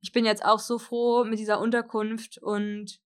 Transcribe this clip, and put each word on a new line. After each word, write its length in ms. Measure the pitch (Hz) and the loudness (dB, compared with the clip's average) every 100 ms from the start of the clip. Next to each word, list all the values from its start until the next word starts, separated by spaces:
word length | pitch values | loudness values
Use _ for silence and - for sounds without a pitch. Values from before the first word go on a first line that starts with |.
Ich 100 | 185 | 0
bin 140 | - 226 | 2 2
jetzt 200 | 214 - | 2 4
auch 140 | 214 | 2
so 180 | - 240 | 2 -6
froh 460 | - 240 240 240 | -4 -2 2 2
mit 160 | 226 220 | 2 -2
dieser 200 | 214 208 | 0 0
Unterkunft 760 | 226 240 233 220 214 220 226 - | 2 0 0 -2 -2 -4 -10 -10
und 640 | - 208 208 208 208 - _ | -4 -2 -2 -6 -10 -16 _